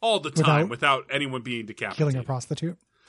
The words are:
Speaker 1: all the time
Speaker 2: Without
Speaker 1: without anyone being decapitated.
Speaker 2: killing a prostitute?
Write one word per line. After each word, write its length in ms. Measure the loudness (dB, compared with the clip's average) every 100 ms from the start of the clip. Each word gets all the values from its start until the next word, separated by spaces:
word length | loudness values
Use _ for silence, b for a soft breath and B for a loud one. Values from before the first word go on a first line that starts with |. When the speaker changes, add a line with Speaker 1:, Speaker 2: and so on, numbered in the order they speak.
Speaker 1:
all 200 | 0 0
the 100 | 0
time 380 | 2 4 6 2
Speaker 2:
Without 340 | 0 2 2
Speaker 1:
without 40 | 0
anyone 320 | -4 -2 -4
being 240 | -6 -6 -8
decapitated. 320 | -8 -6 -2
Speaker 2:
killing 180 | 0 0
a 60 |
prostitute? 560 | -2 -6 -6 -6 -6 -8 _ b